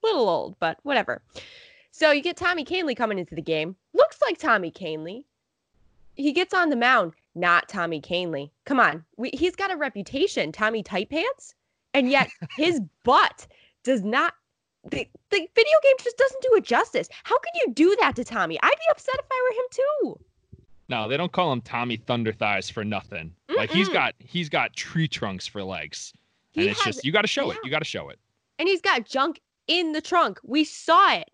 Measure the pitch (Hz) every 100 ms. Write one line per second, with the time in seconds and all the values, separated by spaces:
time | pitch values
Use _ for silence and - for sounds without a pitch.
0 | 440 359 208 160 67 - 165 - 277 254
1 | 190 113 _ - - - - - _ -
2 | 311 294 339 - 349 349 269 370 320 240
3 | 220 196 170 165 160 156 160 185 _ 339
4 | 640 - 523 349 302 214 170 - 170 156
5 | 156 226 - _ _ _ _ _ _ _
6 | - - 285 285 370 370 339 247 240 247
7 | 175 - _ 170 175 175 - 202 170 156
8 | - 175 175 143 147 _ - 269 185 160
9 | - - 247 254 359 - 392 339 294 202
10 | 190 277 392 - 156 156 214 226 - 185
11 | 214 302 453 554 - _ _ _ _ 285
12 | 247 277 - - 160 - 320 320 175 _
13 | 233 294 - - - _ _ _ - 254
14 | 196 247 339 - _ _ _ _ - -
15 | - - - 403 330 - 587 622 554 523
16 | 494 - 539 539 523 427 - 240 453 -
17 | - - - 480 679 698 466 226 339 415
18 | 427 - 247 226 170 160 - 605 640 571
19 | - 539 554 508 508 453 508 - 554 605
20 | 311 - _ _ _ - _ - - 120
21 | 107 143 180 - 170 123 - 123 120 113
22 | - 120 110 107 107 98 - - 107 98
23 | - 92 80 - - 359 110 185 190 180
24 | 123 - - 175 151 160 120 - - 165
25 | 156 - 107 92 - 104 95 87 76 -
26 | - _ _ _ _ 311 370 440 392 262
27 | 143 202 208 277 269 156 127 156 156 98
28 | 69 - _ _ _ - 339 370 392 285
29 | 214 262 294 - _ _ - 339 320 311
30 | - 349 277 185 - 285 302 - - 339
31 | 381 208 -